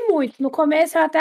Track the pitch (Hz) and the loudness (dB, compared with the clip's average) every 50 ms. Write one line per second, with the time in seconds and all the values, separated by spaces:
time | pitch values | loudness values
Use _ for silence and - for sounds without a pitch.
0 | 466 440 349 302 269 226 - - 269 254 254 320 311 294 302 311 339 311 - 330 | 2 0 0 0 -2 -4 -4 -6 -6 -4 -2 0 0 2 2 2 0 0 2 0
1 | 311 311 320 320 | 0 0 2 0